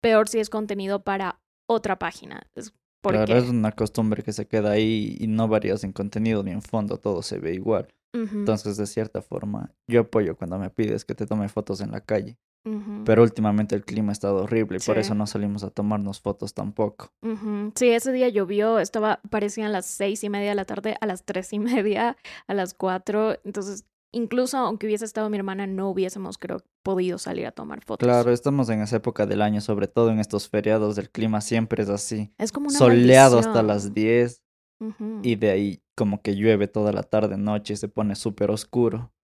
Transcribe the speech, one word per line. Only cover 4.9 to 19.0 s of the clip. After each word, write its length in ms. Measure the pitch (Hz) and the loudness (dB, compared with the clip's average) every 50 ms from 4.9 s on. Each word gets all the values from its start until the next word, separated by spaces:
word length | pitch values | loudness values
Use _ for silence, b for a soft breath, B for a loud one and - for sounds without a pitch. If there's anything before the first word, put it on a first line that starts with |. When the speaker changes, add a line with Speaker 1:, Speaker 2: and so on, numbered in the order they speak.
| 113 110 107 107 - - | 2 0 -2 -4 -6 -6
Speaker 2:
y 80 | 113 | -4
no 200 | 110 107 110 113 | -2 0 0 2
varías 360 | 110 110 107 - - 98 104 - | 2 2 2 2 0 -2 -2 -2
en 80 | 95 - | -8 -6
contenido 500 | - 98 101 - 110 110 113 110 104 98 | -6 -6 -4 -2 -2 0 0 0 0 -2
ni 80 | 98 | -4
en 100 | 87 104 | -6 -8
fondo, 360 | - - - 110 104 101 - | -6 -4 -4 -2 -2 -2 -6
todo 240 | - _ 107 98 85 - | -4 _ -2 -2 -2 -4
se 160 | - 104 98 | -6 -8 -6
ve 140 | - 80 87 | -4 -4 -6
igual. 340 | 92 95 113 110 95 - - _ _ _ _ - | -4 0 0 0 0 0 -6 _ _ _ _ -8
Speaker 1:
Ujú. 260 | 240 226 202 214 208 | -8 -6 -6 -6 -4
Speaker 2:
Entonces, 380 | 101 104 110 107 - 107 101 | 0 0 0 0 -2 -6 -4
de 100 | - 104 | -4 -6
cierta 340 | 101 - 110 110 110 _ - | -4 -4 -4 -4 -4 _ -10
forma, 500 | - _ - - - 104 104 110 - - _ _ _ | -8 _ -10 -8 -6 -6 -6 -6 -8 -12 _ _ _
yo 140 | - 117 120 | 2 4 4
apoyo 340 | 113 - - 113 104 82 - | 4 4 2 0 0 0 -4
cuando 200 | _ 95 85 90 98 | _ -8 -8 -6 -8
me 100 | 98 - | -8 -8
pides 360 | - - 110 107 - - - | -4 -2 -2 0 -2 -4 -4
que 100 | - - | -8 -8
te 100 | - 110 | -8 -6
tome 220 | 104 107 107 101 101 | -4 -2 -4 -4 -2
fotos 320 | - 107 104 - 101 87 | -4 -6 -6 -6 -8 -8
en 100 | 101 107 | -6 -10
la 100 | 107 104 | -10 -12
calle. 360 | _ - 107 104 - 127 120 _ _ _ _ _ _ | _ -2 -2 -2 -2 -4 -14 _ _ _ _ _ _
Speaker 1:
Ujú. 360 | 220 214 208 202 214 208 208 107 | -10 -10 -8 -10 -10 -12 -4 2
Speaker 2:
Pero 180 | 117 110 110 117 | 4 8 8 8
últimamente 500 | 113 110 - 107 107 104 107 107 101 - | 6 6 0 0 2 2 2 0 0 -2
el 100 | 101 - | -6 -4
clima 260 | - 104 110 107 104 | -6 -4 -4 -2 -2
ha 20 | 104 | -4
estado 300 | - - 101 98 95 98 | -4 -2 -2 0 0 0
horrible 340 | - 117 113 110 101 95 | 0 0 0 0 0 -4
y 80 | 95 - | -6 -2
por 100 | - 107 | 0 0
Speaker 1:
Sí. 40 | 110 | 0
Speaker 2:
eso 140 | 104 98 110 | 0 0 0
no 100 | 104 107 | -2 -2
salimos 380 | 101 - 104 104 101 101 104 101 | -2 -4 -4 -4 -2 -4 -4 -8
a 80 | 98 | -8
tomarnos 480 | _ - 104 104 107 104 104 98 98 - | _ -4 -2 0 0 0 -2 -6 -8 -4
fotos 320 | _ 104 101 _ - 101 - | _ -6 -4 _ -8 -10 -8
tampoco. 560 | - 101 101 101 - 107 104 - - - - _ _ - | -8 -8 -8 -2 -2 -2 -2 -4 -10 -20 -20 _ _ -8
Speaker 1:
Ujú. 480 | 226 220 208 214 214 208 202 208 208 - | -8 -8 -6 -6 -6 -6 -6 -6 -6 -4
Sí, 140 | - 254 240 | 2 2 4
ese 220 | 233 233 - 269 | 2 2 0 -2
día 180 | 254 254 254 247 | 0 2 0 2
llovió, 500 | 202 208 196 175 202 202 208 226 226 214 | 2 0 -2 0 0 0 2 2 2 2
estaba, 400 | 175 208 - 226 | 0 0 -2 -2